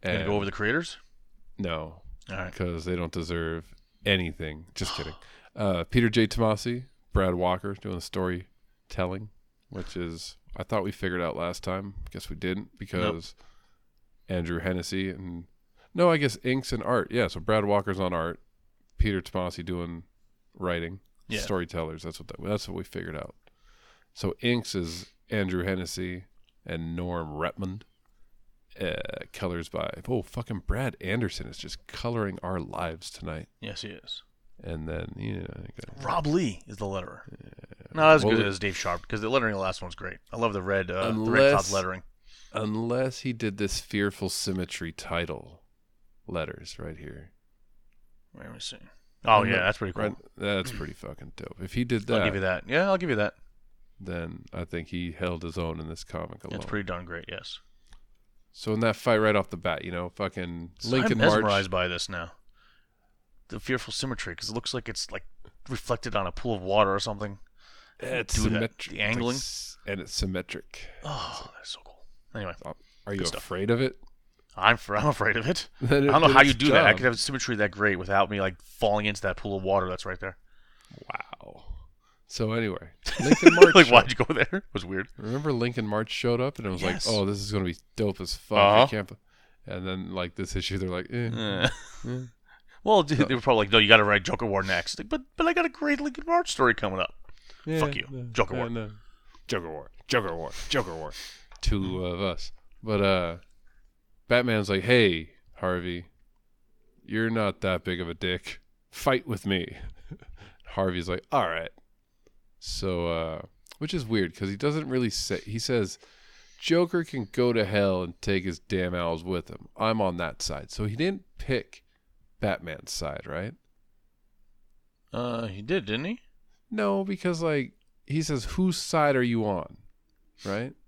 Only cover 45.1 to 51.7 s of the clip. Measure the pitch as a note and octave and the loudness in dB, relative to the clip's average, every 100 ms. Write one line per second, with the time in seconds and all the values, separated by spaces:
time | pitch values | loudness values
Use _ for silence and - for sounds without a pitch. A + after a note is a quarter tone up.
45.1 | E2+ E2+ C#2+ - E2 _ _ _ _ _ | -4 -4 -6 -12 -20 _ _ _ _ _
46.1 | _ - E2+ D#2 - E2 - D#2+ D#2 D2 | _ -8 -6 -6 -8 -14 -12 -12 -12 -14
47.1 | D2 D2+ _ _ _ _ - - _ - | -16 -18 _ _ _ _ -20 -20 _ -20
48.1 | - _ - - A2+ - - - - _ | -20 _ -20 -18 -12 -12 -14 -20 -20 _
49.1 | _ - A2 G2 F#2+ F#2 G#2+ G2+ F#2+ G#2+ | _ 6 6 6 2 2 0 -4 -2 -4
50.1 | - - - G2+ G2+ F#2+ - D2+ - - | -4 -16 -6 -2 0 -2 -6 -8 -10 -14
51.1 | - C#2 - - - F#2 | -12 -16 -14 -14 -12 -6